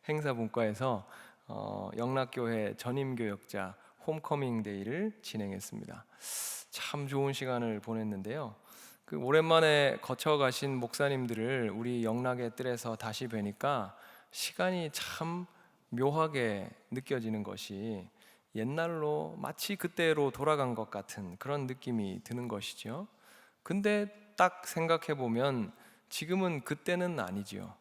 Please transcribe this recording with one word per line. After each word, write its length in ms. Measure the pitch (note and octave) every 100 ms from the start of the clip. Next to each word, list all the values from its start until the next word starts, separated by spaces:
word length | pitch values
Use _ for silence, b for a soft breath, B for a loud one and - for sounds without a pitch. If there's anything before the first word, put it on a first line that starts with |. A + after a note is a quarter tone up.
| -
행사 240 | D3+ D3
분과에서, 720 | A#2+ A2 A#2+ A2 G2+ C3 A2 - B B B -
어, 420 | G#2 G#2 G2+ G2 -
영락교회 760 | A#2+ C3+ B2 B2+ A#2 A2 G#2 G#2
전임교역자 960 | B2 C3+ C3+ B2 A2 G2 - G2+ F#2+ - B _ -
홈커밍 580 | D#3 - D3 C3 A2+
데이를 540 | G#2 G2+ G2+ D#3 G#3+ G#3
진행했습니다. 840 | - A2+ G2+ F#2+ - A2 - - - B B B B B -
참 380 | - - D3 C#3
좋은 240 | C#3 C#3
시간을 480 | C#3 C3 B2 A#2 G#2+
보냈는데요. 760 | A2+ A2+ G#2+ G2 G2 C#3 B2+ G#2 B B B B -
그 120 | D3+
오랜만에 800 | B2+ D3+ D#3+ D#3+ D#3 D3 C#3 -
거쳐가신 760 | - C3 D#3+ D3+ C3+ B2+ C#3 C3
목사님들을 960 | A#2+ - C#3+ C3+ B2 A2 A#2 C3 A2+
우리 300 | G2+ A#2+ B2
영락의 540 | A2+ A#2 B2+ B2 A#2+ A#2
뜰에서 400 | B2+ A#2+ A#2+ A2
다시 300 | A2+ G#2+ B2+
뵈니까 680 | A2 G2+ G2+ C3+ C#3 G2 - B B B
시간이 580 | - - - F#3 F3+ D#3+
참 540 | - - - E3 F3 F3+ B B B _
묘하게 800 | A#2+ C#3 D3+ D#3+ C#3+ A2+ G2+ F#2+ - _
느껴지는 500 | B2+ - C3 A2+ A2
것이 680 | G2+ G2 - G2 A2+ G2+ F2+ B B B _ A2+
옛날로 800 | A2+ D#3 E3 E3 D3+ D3+ D#3+ E3
마치 380 | C3+ - - G3+
그때로 560 | E3+ - E3 D3+ C#3+
돌아간 440 | B2+ C#3+ D3+ B2+ A2+
것 140 | A2
같은 480 | G#2 - - F#2 F2+
그런 300 | C3 C#3+ C3
느낌이 540 | C3 - A#2 G2 F#2+
드는 240 | - B2 A#2+
것이죠. 600 | G#2 - - G#2+ C#3 G#3 _ B B B B
근데 440 | - F#3+ G#3 G#3 G3+ - - -
딱 280 | F3+ - -
생각해보면 1080 | E3 D#3+ E3 - C#3+ B2 A#2 C#3 B2+ G2 - B B _
지금은 540 | - D#3 F#3+ F#3 D3+
그때는 560 | - D3 - F3+ F3+ D#3
아니지요. 540 | F2+ G2 G2 G2 F#2+ -